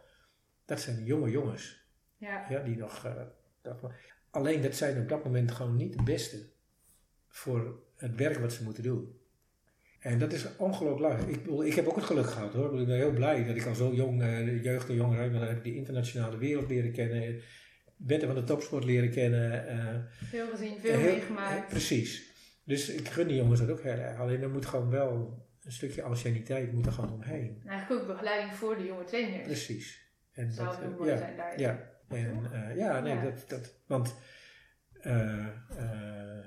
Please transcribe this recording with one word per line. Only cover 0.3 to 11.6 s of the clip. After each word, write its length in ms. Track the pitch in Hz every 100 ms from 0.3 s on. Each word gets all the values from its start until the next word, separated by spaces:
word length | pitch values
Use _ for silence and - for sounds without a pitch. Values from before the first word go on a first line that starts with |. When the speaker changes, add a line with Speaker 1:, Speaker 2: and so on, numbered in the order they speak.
| _ _ _
Speaker 1:
Dat 160 | - 147
zijn 160 | - 113
de 80 |
jonge 260 | 113 151 123
jongens. 560 | 131 123 95 - - _ _ _ _
Speaker 2:
Ja. 300 | 208 196 196
Speaker 1:
Ja, 120 | 139
die 140 | 123 113
nog, 280 | 104 -
eh, 180 | 120 123 123 - _ _
dat, 180 | 123 123 123 - - - _
alleen 300 | 151 143 156
dat 120 | 135
zijn 260 | - 147 127
op 80 | 110
dat 160 | 147
moment 260 | 135 123 117
gewoon 240 | - 123 120
niet 200 | - -
de 60 |
beste 460 | 117 156 - 107 107 _ _ _ _ _ _ _ _
voor 540 | - 139 120 113 - - -
het 180 | 123
werk 240 | 110 131 117
wat 140 | 117
ze 120 | -
moeten 180 | 110 -
doen. 320 | 123 113 - - _ _ _ _ _ _ _ _
En 180 | 123 120
dat 140 | 151
is 240 | 170 120 -
ongelooflijk 560 | 196 185 156 135 156
lastig. 220 | 117 -
Ik 80 | 143
bedoel, 220 | 165 147